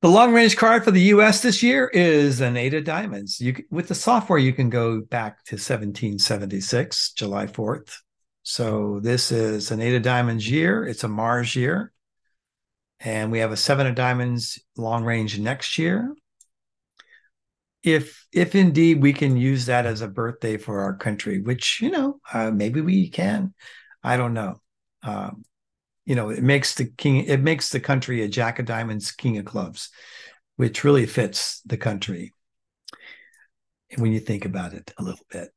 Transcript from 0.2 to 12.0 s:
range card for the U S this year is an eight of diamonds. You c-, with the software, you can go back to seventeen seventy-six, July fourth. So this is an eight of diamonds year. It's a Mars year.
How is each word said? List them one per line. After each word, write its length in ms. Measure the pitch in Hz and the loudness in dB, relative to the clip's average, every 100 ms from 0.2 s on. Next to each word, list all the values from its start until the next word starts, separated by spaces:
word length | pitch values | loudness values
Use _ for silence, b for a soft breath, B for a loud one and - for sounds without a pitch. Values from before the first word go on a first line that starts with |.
| 240 | 8
range 240 | 233 226 - | 8 6 6
card 260 | 226 233 | 4 4
for 80 | 226 | 4
the 80 | 185 | 6
U 180 | 180 208 | 8 8
S 200 | 214 208 | 6 6
this 220 | 247 208 | 2 2
year 240 | 240 269 254 | 2 2 2
is 540 | 196 175 156 143 127 | 2 4 6 4 2
an 160 | 127 123 | 0 0
eight 160 | 123 | -2
of 100 | 156 | -2
diamonds. 560 | 147 160 208 101 101 - | -4 -6 -6 -10 -10 -6
You 160 | 123 127 | -4 -4
c-, 80 | - | -6
with 160 | 156 175 | -6 -4
the 80 | - | -4
software, 420 | - 240 - 170 | 2 2 4 2
you 140 | 131 | 4
can 180 | 131 127 | 2 0
go 300 | 120 117 113 | 2 0 -2
back 460 | 110 123 110 - - | -4 -6 -6 -12 -14
to 120 | 107 | -12
seventeen 640 | - 117 104 98 117 101 | -6 -4 -4 -6 -6 -2
seventy-six, 920 | - 104 98 98 98 120 147 - - | -2 -2 -4 -6 -2 -2 -2 -4 -6
July 340 | - 107 101 101 | -6 -6 -4 -6
fourth. 540 | - 107 131 - - _ _ _ _ | -6 -6 -6 -10 -20 _ _ _ _
So 580 | - - 113 107 104 101 | -12 -6 -2 -2 -4 -4
this 300 | 107 123 - | -2 0 0
is 400 | 117 110 107 98 | 0 -2 -2 -4
an 80 | 110 | -4
eight 160 | 113 123 | 0 0
of 60 | |
diamonds 480 | 117 123 123 113 104 | 2 0 0 -2 -2
year. 340 | 139 165 214 208 | 0 0 0 -2
It's 200 | 117 117 | -6 -6
a 20 | |
Mars 480 | 107 113 120 120 131 | -4 -2 0 -2 -2
year. 380 | 123 175 220 _ | -2 -2 -6 _